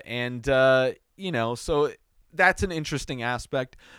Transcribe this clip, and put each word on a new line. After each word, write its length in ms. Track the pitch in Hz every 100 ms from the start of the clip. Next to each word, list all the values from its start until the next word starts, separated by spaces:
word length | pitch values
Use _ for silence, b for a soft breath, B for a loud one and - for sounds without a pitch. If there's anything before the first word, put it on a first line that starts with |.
and, 440 | - 120 123 123 127
uh, 440 | 131 131 131 131 - _ -
you 160 | 190
know, 220 | 139 113 120
so 360 | - 147 147 - _ _ _
that's 300 | 160 185 185
an 100 | 196
interesting 500 | 165 151 143 - 127
aspect. 540 | 120 123 - 139 127 - B